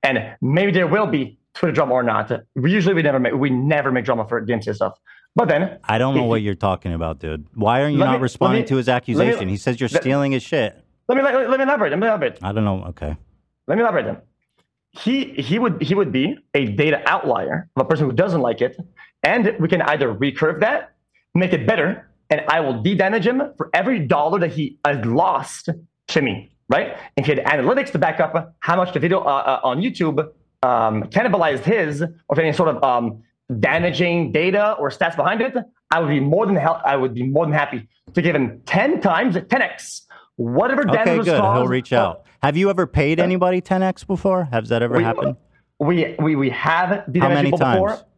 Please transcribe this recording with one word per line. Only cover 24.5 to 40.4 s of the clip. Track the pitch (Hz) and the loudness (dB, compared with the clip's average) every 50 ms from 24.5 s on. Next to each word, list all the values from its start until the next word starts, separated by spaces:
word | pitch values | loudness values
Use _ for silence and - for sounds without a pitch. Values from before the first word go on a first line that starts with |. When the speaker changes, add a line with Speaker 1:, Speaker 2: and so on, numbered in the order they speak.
| 113 | -2
Speaker 1:
he | 151 151 127 - _ _ | -4 -6 -6 -8 _ _
has | 147 151 139 107 | 0 0 0 -2
lost | 120 117 143 170 - 175 135 131 - - - - - 165 165 - _ _ _ _ - | -2 2 2 2 2 2 -2 -4 -6 -14 -12 -8 -8 -8 -8 -8 _ _ _ _ -2
to | - 160 143 | 0 0 0
me, | 123 104 107 107 - _ _ _ _ | 0 -2 -6 -8 -14 _ _ _ _
right? | 127 147 - - - - - - _ | 0 0 0 -4 -8 -14 -16 -8 _
If | - 135 | -4 0
he | 135 151 | 2 0
had | 131 - | 2 2
analytics | - 147 151 123 143 165 180 175 175 - | 0 0 2 2 2 2 2 0 -2 0
to | 165 | 0
back | 180 160 156 - | 0 0 2 0
up | 170 156 - 170 165 - - _ | 0 0 0 -4 -6 -6 -16 _
how | - - 170 | -2 0 2
much | 185 180 180 - | 2 2 0 -2
the | 147 | -2
video, | 127 170 180 190 | 0 2 0 2
uh, | - - 139 139 - - 135 - - | 0 0 0 0 0 0 -2 0 0
uh, | 131 | -2
on | 123 139 190 | -2 0 -2
YouTube, | 254 - - 175 160 151 135 156 156 - _ _ _ _ _ - | -4 -2 -2 -2 -2 0 -2 -4 -4 -8 _ _ _ _ _ 0
um, | 127 123 117 113 110 107 107 104 | 2 2 2 2 2 0 -2 -4
cannibalized | - - 185 233 254 190 202 170 156 143 127 - | -2 -2 0 0 2 2 2 2 0 0 -2 0
his, | 156 220 226 180 151 147 143 165 | 0 0 0 0 -2 -2 -4 -6
or | 170 - - _ _ 143 | -6 -8 -14 _ _ 0
if | 143 | 0
any | 165 160 147 | 2 0 2
sort | - 180 160 143 | 2 0 0 2
of, | 117 - | 0 0
um, | 135 123 123 120 113 104 110 - _ _ _ _ _ 127 110 | 2 2 2 0 -2 -6 -8 -16 _ _ _ _ _ -4 0
damaging | 104 - - 165 175 175 160 - 180 175 170 170 165 - 170 | 0 2 2 2 0 -2 0 0 0 0 2 0 -2 0 0
data | 151 165 185 185 202 208 214 220 - | 0 0 2 2 2 0 0 -2 -2
or | 143 139 | -4 -6
stats | - - 180 170 165 | -2 -2 -4 -2 0
behind | 175 165 165 202 226 240 | 0 0 0 0 0 -2
it, | 262 262 254 220 - _ _ _ _ | -2 -4 -6 -8 -8 _ _ _ _
I | - 165 | 0 0
would | 165 147 | 0 0
be | 147 143 | 0 0
more | 131 139 156 185 220 | 2 2 2 2 2
than | 190 196 | 2 0
hel-, | 175 139 160 165 - - | 2 2 0 -2 0 0
I | - 139 | -2 0
would | 139 131 131 113 | 0 0 -2 -2
be | 117 123 | -4 -4
more | 131 135 147 170 | 0 0 0 0
than | 156 151 | 2 0
happy | 151 143 - - 120 104 _ _ _ _ - - | 0 -2 -2 -4 -10 -12 _ _ _ _ -6 -4
to | - 165 | 0 0
give | 165 165 | 2 2
him | 147 135 117 110 - _ | 0 0 -2 -4 -8 _
ten | - - 175 220 277 330 - | -2 0 2 2 2 0 0
times, | - 202 170 165 226 262 175 175 160 - | 2 0 2 2 0 0 0 -2 -2 -2
ten | - 262 | 0 0
X, | 233 - - - - - - - _ _ - - - _ _ | 0 -2 -4 -12 -16 -16 -16 -18 _ _ -20 -20 -20 _ _
whatever | - | -6